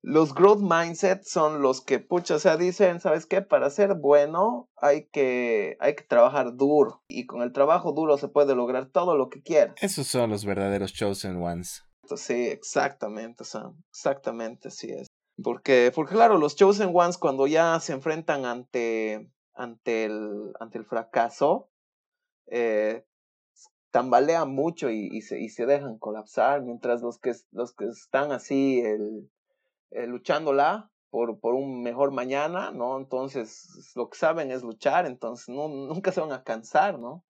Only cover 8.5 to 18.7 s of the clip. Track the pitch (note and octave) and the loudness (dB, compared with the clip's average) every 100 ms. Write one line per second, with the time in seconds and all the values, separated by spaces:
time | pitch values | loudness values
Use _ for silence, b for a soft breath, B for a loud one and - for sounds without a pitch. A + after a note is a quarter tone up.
8.5 | B2+ B2 B2+ C3 F#3 F3 D3+ B2+ C#3 - | 2 0 -4 -2 0 2 2 0 -6 2
9.5 | D#3 A#2+ - G3+ F3 C3+ B2+ A#2 G#2 G#2 | 4 4 0 -4 -4 -2 0 0 -2 -2
10.5 | G2 G2 G2 G2 - G2+ G2 G2 F2+ F2 | -2 0 -2 -4 -4 -4 -4 -6 -4 -4
11.5 | E2+ F2 - _ _ _ E2+ - A#2+ B2 | -6 -10 -16 _ _ _ -12 -4 -4 -2
12.5 | - - D3 C#3 - G#2+ G#2+ A2+ A#2+ A#2 | -6 -4 -2 -2 -4 -10 -10 -14 -16 -14
13.5 | A2 C3 D3+ _ - - C#3 - A#2 A2+ | -14 -14 -20 _ -6 -6 -4 -8 -8 -10
14.5 | A#2 - - A2+ - - _ _ - A#2+ | -12 -18 -14 -12 -12 -14 _ _ -8 -6
15.5 | A2 - B2+ B2 B2+ D3 G#3+ A3+ G3 D3 | -6 4 6 6 2 -2 4 6 6 2
16.5 | - G3 G3+ G3 F3 F3 F3 D#3 C3+ C#3 | 4 4 6 2 4 2 0 -2 2 2
17.5 | D#3 E3 E3 - C#3 E3 D#3+ D#3+ C#3+ B2 | 4 2 2 -2 -6 -4 -4 -2 -4 -4
18.5 | A#2+ B2 | -8 -6